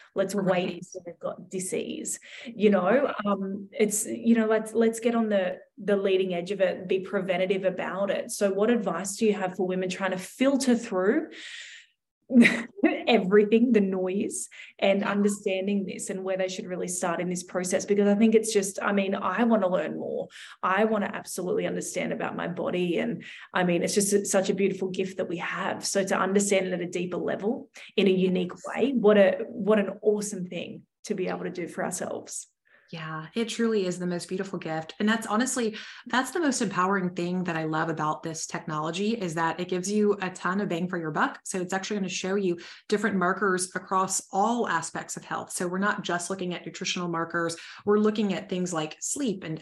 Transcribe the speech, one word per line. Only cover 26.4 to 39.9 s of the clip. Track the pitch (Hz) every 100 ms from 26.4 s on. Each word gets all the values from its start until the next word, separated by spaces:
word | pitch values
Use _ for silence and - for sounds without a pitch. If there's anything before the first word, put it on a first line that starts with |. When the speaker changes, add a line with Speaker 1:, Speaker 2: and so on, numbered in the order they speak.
| 202 190 185
Speaker 1:
it |
at | 180
a | 175
deeper | 180 180 170
level | 160 - 202 277 - - - -
in | 190
a |
unique | 185 185 180 180
Speaker 2:
Yes. | - -
Speaker 1:
way, | 147 269
what | 247 208 208
a, | 190 - -
what | - 196 214
an | 190 -
awesome | 214 208 - 185 180
thing | 175 - 165 - _
to | -
be | 180 180
able | 180
to | 180
do | 180 160
for | -
ourselves. | 160 - - - - - - _ _ _ _
Speaker 2:
Yeah, | 165 160 160 160
it | 233 220
truly | 226 226 220 180
is | 175
the | 180
most | 175 -
beautiful | 190 190 175
gift. | 165 160 160 -
And | 214
that's | 220 -
honestly, | 214 254 254 220 214 - - -
that's | 247 262
the | 370
most | 302 -
empowering | 208 185 185 196 180
thing | 180 175 185
that | 175 160
I |
love | 156 156 160
about | 151 156 156
this | 165 160 -
technology | 170 165 151 156 170 208
is | 226 180
that | 160 165 160
it | 180
gives | 180 185